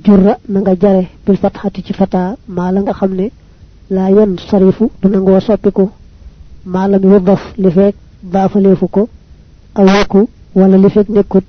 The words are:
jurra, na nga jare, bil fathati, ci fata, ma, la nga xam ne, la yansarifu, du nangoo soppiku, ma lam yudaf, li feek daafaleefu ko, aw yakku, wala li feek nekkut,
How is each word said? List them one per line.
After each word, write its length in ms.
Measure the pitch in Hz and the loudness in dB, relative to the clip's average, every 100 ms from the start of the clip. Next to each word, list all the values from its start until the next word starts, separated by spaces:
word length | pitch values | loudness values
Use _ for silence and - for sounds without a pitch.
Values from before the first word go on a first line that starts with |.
jurra, 300 | 202 196 190 247 - | 4 4 4 0 -4
na 100 | 190 | -4
nga 140 | 196 185 | -2 0
jare, 280 | 208 190 180 - | 2 0 -2 -6
bil 120 | - 190 | -2 -2
fathati, 440 | 196 - 202 190 | -2 -6 -10 -8
ci 100 | - | -8
fata, 440 | 202 190 185 180 202 - | -4 -4 -2 -6 -8 -12
ma, 220 | 175 180 | -8 -4
la 100 | 190 | -4
nga 100 | 196 | -4
xam 200 | 196 196 | -4 -4
ne, 120 | 190 202 - - - - _ - | -4 -6 -10 -20 -20 -20 _ -8
la 140 | 190 185 | -4 0
yansarifu, 760 | 196 214 175 - 202 190 - 226 - | 2 0 -2 -4 0 2 2 -2 -2
du 80 | 196 | -2
nangoo 320 | 202 190 190 | 0 2 0
soppiku, 440 | - 202 208 190 190 - - - - - - - - | 0 -2 -2 -2 -2 -4 -20 -20 -20 -20 -20 -20 -8
ma 200 | 180 196 | -4 -2
lam 160 | 196 | 0
yudaf, 400 | 190 202 185 196 - - | 2 2 2 0 -2 -4
li 140 | 190 | 0
feek 240 | 170 202 202 - - | 2 0 -2 -10 -20
daafaleefu 640 | 190 190 190 208 196 190 180 | -8 -2 -2 0 2 2 0
ko, 140 | 190 226 - _ - - - - | -2 -4 -6 _ -20 -20 -20 -10
aw 100 | - 190 | 0 2
yakku, 340 | 196 196 196 220 - - | 2 2 0 0 -4 -6
wala 220 | 185 190 190 | 0 2 4
li 140 | 196 | 4
feek 180 | 214 202 | 2 0
nekkut, 360 | 202 196 190 | -2 0 -2